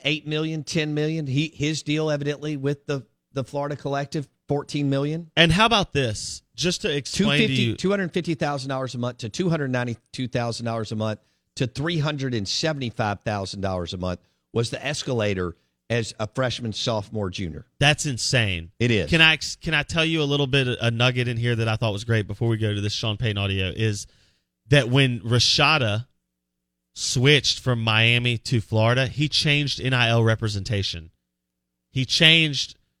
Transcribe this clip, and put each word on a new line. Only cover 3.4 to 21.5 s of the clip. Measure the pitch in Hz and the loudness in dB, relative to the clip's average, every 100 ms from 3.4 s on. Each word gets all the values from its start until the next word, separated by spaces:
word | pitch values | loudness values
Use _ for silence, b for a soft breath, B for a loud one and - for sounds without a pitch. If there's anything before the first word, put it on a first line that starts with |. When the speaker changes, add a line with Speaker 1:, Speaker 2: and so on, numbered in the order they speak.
Speaker 1:
Florida | 127 143 143 143 | -6 -6 -6 -6
Collective, | 143 139 143 160 139 _ - | -4 -4 -4 -6 -8 _ -2
fourteen | 143 - 147 143 | -2 -2 -2 2
million. | 139 147 160 165 - | 2 0 -4 -8 0
Speaker 2:
And | 170 | 2
how | 170 | 4
about | 226 220 185 | 4 2 0
this? | 143 123 104 - - - | -2 -2 -4 -10 -12 -16
Just | - 160 175 | -4 -4 -2
to | 196 | -4
explain | 143 - - 202 143 | -4 -4 -2 2 2
to | - | 2
Speaker 1:
Two | |
fifty, | 131 | 2
Speaker 2:
you, | 120 104 | 0 0
Speaker 1:
two | 185 | 0
hundred | 202 180 | 0 -2
fifty | 180 170 | -4 -4
thousand | 156 151 143 135 | -2 -2 -2 -4
dollars | 135 127 | -6 -6
a | 120 | -4
month | 123 123 | -4 -4
to | 113 | -10
two | - 180 | -2 0
hundred | 165 139 | 0 0
ninety-two | 127 123 117 _ - 127 | 0 -2 -6 _ -8 -4
thousand | 123 117 113 117 | -2 -2 -4 -4
dollars | 113 110 | -4 -4
a | 110 | -2
month | 110 107 _ _ _ - | -2 -4 _ _ _ -4
to | 127 | -4
three | - 156 170 | -2 -2 0
hundred | 147 147 135 | -2 -2 -2
and | 117 98 | -2 -2
seventy-five | - 160 147 123 - 107 101 | -2 -2 -2 -4 -2 -2 -2
thousand | - 104 95 101 | -2 -4 -4 -4
dollars | 95 92 87 | -4 -2 -4
a | 92 | -4
month | 90 90 - _ _ | -4 -4 -10 _ _
was | 113 117 | -2 -2
the | 131 | -4
escalator | 135 147 - 123 104 95 87 - _ _ _ | -6 -6 -2 0 0 0 -4 -6 _ _ _
as | 117 110 - | -2 -2 -6
a | 107 | -6
freshman, | - 127 - 117 | -2 -2 -2 -6
sophomore, | 101 - 107 101 110 98 | -4 -2 -2 -4 -6 -4
junior. | 87 87 73 - _ | -4 -8 -8 -16 _
Speaker 2:
That's | 143 151 151 | 2 2 -2
insane. | 120 - 127 104 87 85 _ | -4 0 0 0 -2 -8 _
Speaker 1:
It | 120 | 2
is. | 110 80 | 2 2
Speaker 2:
Can | 165 | 6
I | 160 | 6
ex-, | 156 - - | 4 -2 -8
can | 165 | -4
I | 156 | -2
tell | 143 170 | -2 -2
you | 160 165 | 0 0
a | |
little | 143 143 143 | 0 0 2
bit, | 139 127 120 | 2 0 0
a | 117 | 0
nugget | 117 127 123 120 | 2 2 2 -2
in | 113 | -2
here | 120 | 0